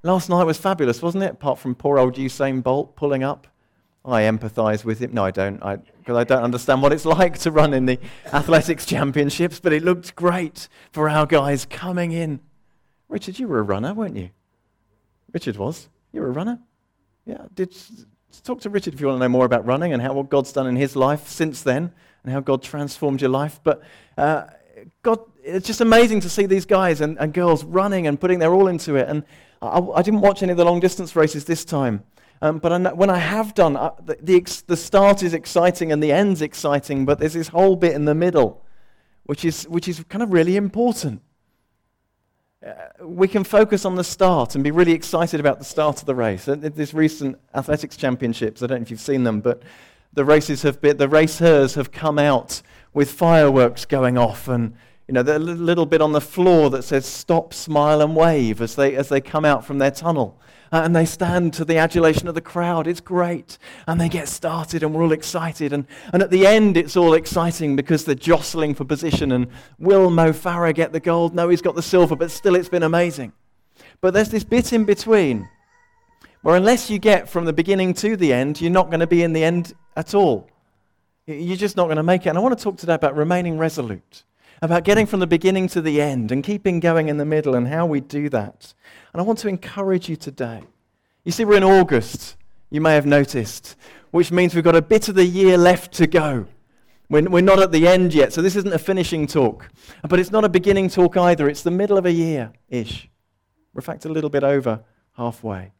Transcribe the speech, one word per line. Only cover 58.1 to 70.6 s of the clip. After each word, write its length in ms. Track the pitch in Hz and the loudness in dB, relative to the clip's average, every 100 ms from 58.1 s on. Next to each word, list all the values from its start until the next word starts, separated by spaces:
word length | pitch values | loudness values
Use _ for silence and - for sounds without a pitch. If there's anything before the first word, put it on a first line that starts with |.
| 160 | 4
wave," 460 | 165 151 117 107 | 2 2 0 -2
as 140 | 113 - | -6 0
they, 200 | 139 127 | 0 0
as 140 | 139 | -2
they 120 | 139 | -2
come 240 | - 156 151 | -2 -2 0
out 180 | 135 | 0
from 140 | - 139 | -2 -2
their 140 | 135 | -2
tunnel. 480 | 139 165 160 110 _ _ _ _ | -2 -4 -2 -4 _ _ _ _
Uh, 100 | 165 165 | -2 2
and 100 | 170 | 2
they 80 | |
stand 500 | 160 - 180 180 170 | 0 -2 -2 0 -2
to 120 | 156 156 | -4 -2
the 120 | 165 | 0
adulation 520 | 160 175 165 156 175 | 2 2 2 2 -4
of 40 | |
the 60 | 160 | -8
crowd. 480 | - 175 175 165 160 | -8 -4 -2 -2 -4
It's 140 | 180 | -6
great. 560 | - 180 175 175 - - - - - | -4 -2 -2 -4 -12 -20 -20 -14 -4
And 120 | 170 | -2
they 80 | 165 | -2
get 220 | 175 143 | -4 -8
started 540 | - 165 165 156 165 | -8 -6 -6 -6 -4
and 100 | 151 | -4
we're 100 | 156 | 0
all 80 | 165 | 0
excited. 640 | 156 - 131 165 - 147 | 0 -4 -6 -6 -6 -4
And, 120 | 143 135 - - | -4 -8 -16 -2
and 100 | - | 0
at 80 | 190 | 2
the 160 | 185 190 | 6 6
end, 300 | 220 208 170 | 6 6 2
it's 180 | 185 185 | 0 2
all 180 | 170 | 4
exciting 600 | 160 165 180 170 165 156 139 | 4 2 -2 -2 -2 -2 -2
because 300 | 131 156 156 | 0 -2 0
they're 100 | 131 | -4
jostling 580 | 160 165 - 165 147 | 2 0 0 -4 -4
for 120 | 139 131 | -4 -6
position. 480 | 151 165 139 143 | -4 -2 -2 0
And 140 | 123 123 - - _ | 0 -2 -8 -20 _
will 300 | 170 196 185 | 4 6 6
Mo 220 | 165 160 | 4 2
Farah 420 | 156 180 175 | 2 -4 -2